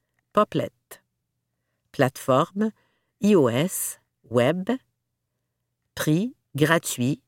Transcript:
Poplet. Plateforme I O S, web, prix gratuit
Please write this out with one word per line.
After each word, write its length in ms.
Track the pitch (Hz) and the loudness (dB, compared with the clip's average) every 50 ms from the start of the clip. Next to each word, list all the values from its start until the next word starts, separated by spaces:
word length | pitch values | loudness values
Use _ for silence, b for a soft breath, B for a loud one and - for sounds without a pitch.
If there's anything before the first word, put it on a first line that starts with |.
| _ _ _ _ _ _ | _ _ _ _ _ _
Poplet. 380 | - 208 208 - - 135 117 - _ _ _ - - - _ _ _ _ _ _ _ _ _ _ _ _ _ _ _ _ _ _ | -2 -2 -2 0 -2 -6 -6 -6 _ _ _ -20 -20 -20 _ _ _ _ _ _ _ _ _ _ _ _ _ _ _ _ _ _
Plateforme 800 | - - 135 123 - - - - 131 135 165 - 185 196 214 220 - _ _ _ _ _ _ _ _ - | -2 0 0 0 -2 -4 -2 0 2 2 2 0 -2 -4 -4 -4 -6 _ _ _ _ _ _ _ _ -2
I 140 | 208 208 208 | 2 4 4
O 140 | 170 135 113 | 4 4 4
S, 520 | 113 131 165 185 - - - - - _ _ _ _ _ _ - | 2 0 -2 -4 -4 -8 -10 -10 -12 _ _ _ _ _ _ -2
web, 400 | 113 123 120 139 165 185 185 - 247 262 _ _ _ _ _ _ _ _ _ _ _ _ _ _ _ _ _ _ _ _ _ _ - | 0 2 2 2 0 -2 -2 -4 -4 -6 _ _ _ _ _ _ _ _ _ _ _ _ _ _ _ _ _ _ _ _ _ _ -12
prix 380 | - - 156 156 175 214 254 - _ _ _ - | -6 -2 0 0 0 -2 -4 -8 _ _ _ -2
gratuit 680 | 135 151 147 165 170 - - - - 120 131 151 - _ | 0 2 4 2 2 0 -4 -6 -4 -2 -2 -2 -4 _